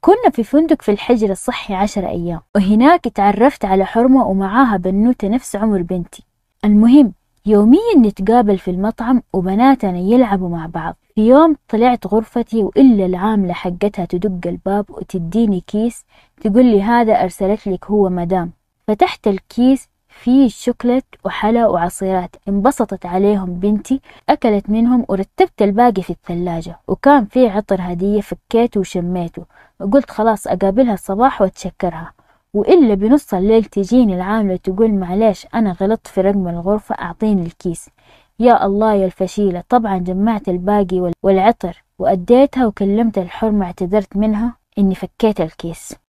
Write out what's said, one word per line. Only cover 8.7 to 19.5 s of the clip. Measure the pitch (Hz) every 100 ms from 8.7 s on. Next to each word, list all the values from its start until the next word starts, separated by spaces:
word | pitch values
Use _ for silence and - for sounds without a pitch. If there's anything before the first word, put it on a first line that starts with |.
المطعم | 180 202 - 233 254 -
وبناتنا | 196 180 196 262 262 202 180
يلعبوا | 185 240 240 196 180
مع | 170 160
بعض. | 170 160 - _ -
في | 220
يوم | 262 330 294 _
طلعت | 214 240 247 185
غرفتي | 208 226 - 226 226
وإلا | 196 - 269 220 190
العاملة | 185 196 220 185
حقتها | 175 180 175 202 202 175
تدق | 180 202 185 175
الباب | 175 190 202 202
وتديني | - - 185 165 202 226 185 -
كيس، | 208 233 - _ _ _ _
تقول | 220 202 254
لي: | 208
'هذا | 196 240 226 202
أرسلت | 185 - 190 214 -
لك | 180 -
هو | 208 190
مدام.' | 180 175 185 170 - _ _ -
فتحت | 214 370 - -
الكيس | 196 _